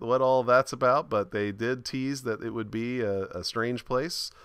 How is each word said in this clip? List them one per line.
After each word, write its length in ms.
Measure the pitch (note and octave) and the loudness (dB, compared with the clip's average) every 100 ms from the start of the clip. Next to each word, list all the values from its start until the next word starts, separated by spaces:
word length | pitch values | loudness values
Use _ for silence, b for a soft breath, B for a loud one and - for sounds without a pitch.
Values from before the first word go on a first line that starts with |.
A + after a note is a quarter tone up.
what 200 | A#2 B2+ | 0 2
all 220 | C3 C3 | 4 4
that's 300 | A#2+ B2 C3 | 6 4 4
about, 360 | B2+ B2+ C3+ D#3 | 2 2 2 2
but 220 | G#2+ F#2+ | 0 0
they 220 | G#2+ G#2 | -2 -2
did 320 | G2+ A2+ B2+ | -2 -2 -2
tease 380 | A#2+ C3+ C3 C#3 | -4 -4 -4 -4
that 180 | B2+ G#2+ | -4 -4
it 80 | A2+ | -4
would 220 | A2+ G#2+ | -6 -6
be 280 | G#2+ A#2 B2+ | -4 -4 -2
a, 260 | A2 G2 F#2+ | -2 -2 -2
a 180 | F2+ | -6
strange 400 | F2 A2+ A#2 B2 | -4 -2 -2 -2
place 480 | - B2+ D#3 - - b | -2 -2 -2 -6 -8 b